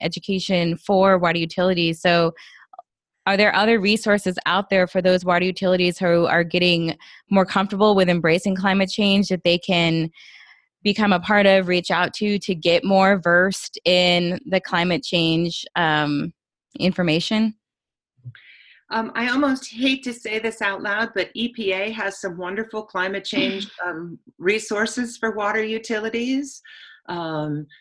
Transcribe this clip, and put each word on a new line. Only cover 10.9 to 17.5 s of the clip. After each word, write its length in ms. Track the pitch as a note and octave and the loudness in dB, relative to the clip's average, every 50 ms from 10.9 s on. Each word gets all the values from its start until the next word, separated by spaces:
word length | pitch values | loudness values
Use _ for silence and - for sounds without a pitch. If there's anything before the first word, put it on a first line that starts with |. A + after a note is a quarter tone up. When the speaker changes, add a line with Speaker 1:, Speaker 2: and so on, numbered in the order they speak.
| G#3 - G#3+ G3+ | 0 2 2 2
Speaker 1:
a 80 | F#3+ F3 | 2 2
part 280 | F3 - G#3+ G#3 G3+ | 0 2 2 4 6
of, 200 | G3 F#3+ F#3+ F#3 | 6 4 4 4
reach 220 | F3 F3+ F3+ E3+ - | 2 0 -2 0 -2
out 240 | F3+ E3+ F3+ - - | 0 0 0 -2 -2
to, 240 | - G#3+ G#3 G#3 | -2 -2 -2 -2
to 160 | G3+ - - F#3+ | -2 -2 -4 -4
get 300 | D#3+ - B3+ - - - | -2 2 2 2 2 2
more 340 | F#3+ G3 F#3+ F#3+ F#3+ G3+ | 2 4 4 4 4 4
versed 600 | F#3+ E3 F3 E3+ F3 F#3 G3+ F#3+ - - - - - - | 2 2 4 4 4 4 2 0 -6 -10 -14 -10 -4 0
in 540 | F3 F3+ F3+ F3+ F3+ F3 F3 F3 F3 F3+ - - | 2 4 4 4 4 4 2 0 -2 -4 -6 -6
the 160 | F#3+ F#3 F#3 | -4 -4 -4
climate 420 | - - F#3+ F3 F3 F3+ F3 D3 - | -2 -2 -2 0 0 0 -2 -2 -4
change, 600 | - - E3+ E3 E3 D#3+ E3 F3 E3+ - - - - - | -2 -2 0 2 2 2 0 0 -2 -4 -8 -12 -6 -4
um, 560 | F3 E3+ D#3 D3+ D3+ D3+ D3 D3 C#3+ D3+ E3+ - _ _ _ _ _ _ _ - - | -2 0 0 2 0 0 0 -2 -4 -6 -8 -10 _ _ _ _ _ _ _ -8 -4
information? 760 | - F#3 F#3 - F3+ E3 D#3 E3+ - - A3 G#3+ A3 A3 | -2 -2 -2 0 0 0 0 0 -2 -2 -2 0 0 -2